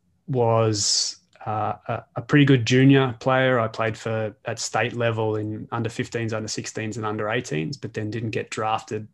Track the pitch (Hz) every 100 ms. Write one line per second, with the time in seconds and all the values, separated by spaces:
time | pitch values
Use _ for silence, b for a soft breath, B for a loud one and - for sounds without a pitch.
0 | _ _ - 131 117 113 113 104 - -
1 | - - _ _ - 107 107 - - 110
2 | - - 135 147 139 135 113 127 139 139
3 | 131 117 - 131 131 127 110 - 113 110
4 | 113 110 110 104 - 110 - 113 120 117
5 | 117 110 110 107 107 110 - 117 110 -
6 | 120 117 113 110 107 - 117 - 110 107
7 | 107 107 107 120 123 156 156 139 - -
8 | 107 110 113 107 101 - 110 110 - 110
9 | 107